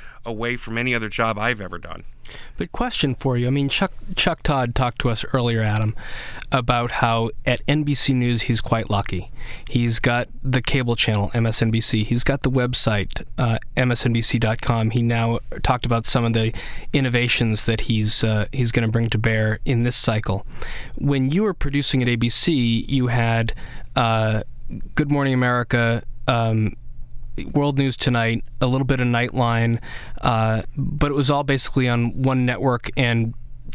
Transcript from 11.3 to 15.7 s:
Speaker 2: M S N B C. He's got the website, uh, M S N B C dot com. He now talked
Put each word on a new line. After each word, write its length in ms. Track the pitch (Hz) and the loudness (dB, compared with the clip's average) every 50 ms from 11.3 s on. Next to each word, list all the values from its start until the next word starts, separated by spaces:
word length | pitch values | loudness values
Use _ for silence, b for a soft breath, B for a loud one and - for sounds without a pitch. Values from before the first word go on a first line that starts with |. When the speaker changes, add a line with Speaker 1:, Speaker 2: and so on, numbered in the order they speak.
| - | 0
Speaker 2:
M 120 | 117 113 | 0 0
S 140 | 113 110 - | 2 2 2
N 100 | 117 113 | 2 2
B 100 | 110 113 | 2 2
C. 240 | - - - 107 110 | 2 2 2 0 0
He's 200 | - 117 120 - | 0 0 2 2
got 180 | - 135 135 | 2 2 2
the 80 | - 131 | 0 0
website, 720 | 131 131 123 127 120 - - - 107 101 92 - - - - - - - | 2 2 2 2 0 0 2 2 2 0 0 -2 -4 -6 -6 -6 -2 0
uh, 200 | 127 113 117 - - - - | 0 0 0 0 -2 -4 -2
M 140 | 131 127 123 | 0 2 2
S 160 | 120 - - | 2 2 2
N 60 | 120 | 2
B 100 | 117 117 | 2 2
C 160 | 110 - - 113 | 2 2 2 2
dot 240 | 113 110 113 117 | 2 0 0 0
com. 280 | - - 117 113 110 113 | 0 0 2 2 2 2
He 120 | 110 117 | 2 2
now 380 | 117 117 117 117 113 117 117 - - - - - | 2 2 2 2 2 0 0 -2 -4 -6 -4 0
talked 220 | - - | 0 0